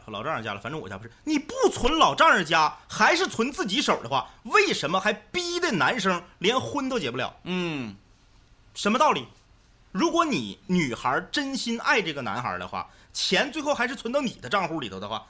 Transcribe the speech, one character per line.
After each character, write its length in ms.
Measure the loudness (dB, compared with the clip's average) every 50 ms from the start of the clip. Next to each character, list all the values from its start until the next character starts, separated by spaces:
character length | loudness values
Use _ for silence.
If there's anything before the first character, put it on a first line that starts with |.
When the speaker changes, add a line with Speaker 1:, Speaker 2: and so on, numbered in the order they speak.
| -10 -12
Speaker 1:
老 160 | -10 -8 -6
丈 100 | -4 -4
人 100 | -4 -4
家 100 | -6 -8
了？ 60 | -6
反 120 | -8 -8
正 80 | -8 -8
我 80 | -10 -10
家 100 | -12 -12
不 60 | -14
是。 80 | -16 -20 _ -6
你 120 | -2 -2 -2
不 160 | -2 -4 -4 0 2 2
存 300 | 2 2 0 0 4 6
老 160 | 4 4 6
丈 180 | 6 6 6 6
人 120 | 4 4
家， 280 | 2 4 4 4 2 0 -4 -14 -10
还 260 | 0 4 4 4 6
是 140 | 4 2 -2
存 240 | 0 0 -2 -2
自 140 | 0 -4 -4
己 160 | -2 0 -2
手 200 | 2 2 0 0
的 60 | 0 -2
话， 200 | -2 -2 -2 -2 -12 -18 -12
为 300 | 0 2 4 4 4 2
什 160 | 0 0 0
么 80 | 0 0
还 120 | 0 0
逼 480 | -2 -2 -6 -8 -6 -6 -4 -2 -2 -2
的 100 | 0 0 2
男 260 | 4 2 2 2 2
生 240 | 0 0 0 0 -4 -10 -16 -2
连 200 | 0 2 2 2
婚 280 | 0 -2 -4 -4 -2 -2
都 100 | -2 -2
结 140 | -2 -2
不 60 | -4 -2
了？ 180 | -4 -6 -6 -10 -8
Speaker 2:
嗯。 520 | -4 -2 -2 -2 -2 -4 -6 -6 -8 -10 -14 _ _ -20 _ _ _ _ -20 _ _ -20 _ _ -20 -12
Speaker 1:
什 160 | -4 -2 0
么 80 | 2 4
道 140 | 4 4
理？ 160 | 4 2 -2 -10 -18 _ _ _ _ _ _ _ _ _ _ _
如 180 | -4 0 0 2
果 140 | 2 2 2
你 340 | 2 2 -2 -2 -4 -8 -12 _
女 300 | 0 0 0 2 0 -2
孩 280 | -2 -2 0 0 0 -2 -2
真 260 | -4 -4 -4 -2 -4
心 220 | -6 -4 -4 -6 -4
爱 200 | 0 2 2 2
这 120 | 2 -2 -6
个 80 | -6
男 200 | -6 -4 -4 -4
孩 160 | -4 -4 -4 -4
的 80 | -6
话， 240 | -6 -8 -8 -8 -8 -14 -20 -20 _
钱 400 | -8 -4 -2 2 2 2 2 0
最 100 | -2 -6
后 140 | -2 -2 0
还 100 | 0 0
是 100 | -2 -2
存 180 | -4 -6 -2 -2
到 80 | 0
你 100 | -2 -2 -6
的 120 | -6 -8 -2
账 180 | -2 0 0 0
户 120 | -4 -6
里 100 | -6 -6
头 100 | -8 -10
的 80 | -8 -8
话， 200 | -8 -8 -8 -12